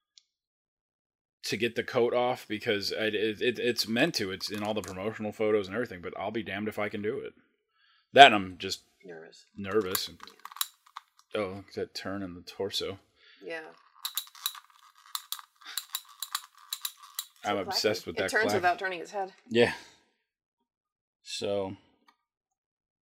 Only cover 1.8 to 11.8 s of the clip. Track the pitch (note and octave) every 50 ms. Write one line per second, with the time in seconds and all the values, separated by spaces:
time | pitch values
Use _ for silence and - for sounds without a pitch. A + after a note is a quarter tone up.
1.8 | A2 - - B2+ A#2 A#2+ - B2 B2 B2 B2 - - - A2 G2+ - A#2+ G#2 G2+
2.8 | F#2+ - - - A2 A2 G#2 F#2+ G#2+ A2 G#2 G2 G2+ B2 A2 G#2+ A2+ B2 A2+ -
3.8 | - G2+ A2+ A#2+ D3 E3+ D3 - G#2+ F#2+ F#2+ F#2 - - G2+ G#2 G#2 G#2+ A2 G#2+
4.8 | F#2+ F#2+ F#2+ F#2 G2 A2 G#2+ - G#2+ G#2+ G#2 - A2 G#2+ G#2+ G#2 G2 F2+ G2 A#2
5.8 | B2 - F#2+ F2 F2 F2+ - - F#2+ G#2 A2 A#2 F#2+ F#2+ F#2+ G#2 G#2+ G#2+ - -
6.8 | G#2 G#2 - G#2 G2+ G#2+ B2 - B1+ - - _ _ _ _ _ _ _ _ _
7.8 | _ _ _ _ _ _ - B2+ C#3 C3 A2 G2+ F#2+ F#2 F2 E2 F#2+ F#2+ - -
8.8 | - _ _ _ - F#2 E2 D#2+ - - - - - _ - - G2 F#2+ G2 A2
9.8 | G2 F#2 F#2+ - - E2 E2 - - - - - - - - - - - - _
10.8 | _ - - - - _ _ _ - _ - G#2+ G2+ F#2 F#2+ G2+ G2 - - G#2+